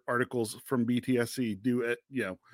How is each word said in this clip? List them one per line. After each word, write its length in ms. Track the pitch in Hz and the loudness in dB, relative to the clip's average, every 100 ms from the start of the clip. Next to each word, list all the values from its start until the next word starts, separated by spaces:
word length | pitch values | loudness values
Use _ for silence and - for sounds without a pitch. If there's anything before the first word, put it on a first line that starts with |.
| - | -2
articles 500 | 123 127 123 110 110 - | 0 0 0 -2 -4 -2
from 200 | 131 113 | 0 2
B 160 | 123 | 2
T 180 | 117 123 | 2 2
S 140 | 117 | 2
C 200 | - 120 | 0 -2
do 280 | 98 120 123 | -2 0 0
it, 180 | 117 120 - | 0 -2 -4
you 140 | 135 | -4
know, 160 | 101 92 _ | -4 -6 _